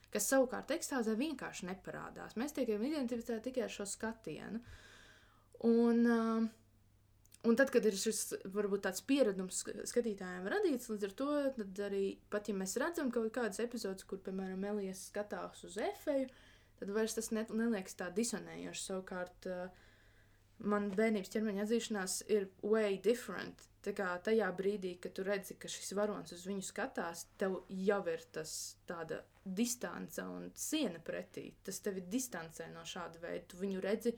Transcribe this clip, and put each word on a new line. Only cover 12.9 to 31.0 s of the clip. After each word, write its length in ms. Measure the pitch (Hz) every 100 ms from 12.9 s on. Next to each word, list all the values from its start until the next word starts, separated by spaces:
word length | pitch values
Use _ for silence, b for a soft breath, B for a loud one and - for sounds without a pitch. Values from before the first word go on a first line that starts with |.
| 339 277
kaut 220 | 240 220
kādas 260 | 254 226 196
epizodes, 480 | 233 240 202 190 -
kur, 160 | 190
piemēram, 460 | 190 190 190 185 196
Elijas 380 | 208 190 190 -
skatās 560 | 208 208 185 175 - 175
uz 120 | 185
Efeju, 500 | 311 392 - 277 262 B B B B B
tad 180 | 190
vairs 240 | 208 220 226
tas 140 | 220
ne-, 120 | 220 226
neliekas 500 | 220 233 214 190 -
tā 120 | 180
disonējoši. 760 | 175 233 190 170 165 175 175
Savukārt, 640 | - 190 190 185 180 - 190
ā, 180 | 180 185 - b b b b b b b -
Man 280 | 196 208 202
bērnības 400 | 190 226 214 190
ķermeņa 320 | 220 214 196
atzīšanās 520 | 208 233 226 208 185 -
ir 240 | - 208 190 -
way 380 | - 220 214 190
different. 600 | 196 240 - 180 180 - - _
Tā 160 | -
kā 140 | 208 190 180
tajā 320 | 214 226 190
brīdī, 460 | 180 196 208 185 175
kad 140 | 185
tu 80 | 190
redzi, 320 | 190 202 190
ka 160 | - 175
šis 220 | - -
varonis 400 | 196 208 196 165
uz 80 | 175
viņu 220 | 180 202 190
skatās, 640 | - 247 - 170 170 -
tev 260 | - 190 180 -
jau 340 | 190 190 202 170
ir 180 | 165 -
tas 280 | 160 156 - - -
tāda 400 | - 175 160 - - -
distance 760 | 202 185 240 - 180 170 180 -
un 300 | 185 180 180
siena 480 | - - 320 247
pretī. 460 | 165